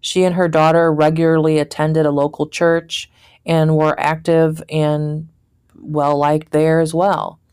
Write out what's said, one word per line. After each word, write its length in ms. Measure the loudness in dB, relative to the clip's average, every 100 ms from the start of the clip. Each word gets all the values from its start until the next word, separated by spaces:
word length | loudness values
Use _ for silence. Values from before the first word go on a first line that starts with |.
She 240 | -4 -2 0
and 100 | 0
her 140 | 0
daughter 440 | 2 4 4 2
regularly 640 | 2 0 2 2 2 2 0
attended 480 | -2 -4 -2 0 0
a 60 |
local 360 | 0 -2 -4 -8
church 640 | -2 0 0 -4 -14 -14 _ _ _ -2
and 320 | 0 2 2
were 200 | 0 0
active 640 | -2 -2 0 2 2 -2 -8
and 600 | -2 -2 -2 -4 -8 -12 _ _ _ _ -20
well 380 | -8 -2 0 0
liked 340 | 0 0 -2
there 280 | 0 2 2
as 140 | 0
well. 460 | 0 0 0 -6 -12 _